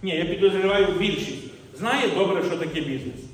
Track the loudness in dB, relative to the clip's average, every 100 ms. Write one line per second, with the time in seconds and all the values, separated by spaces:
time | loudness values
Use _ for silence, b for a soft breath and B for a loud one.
0 | -4 -2 -2 4 4 4 2 4 4 4
1 | 0 0 -4 -8 -12 -18 -20 -6 -2 0
2 | 2 2 2 2 0 -2 -4 -4 -4 -4
3 | -6 -10 -14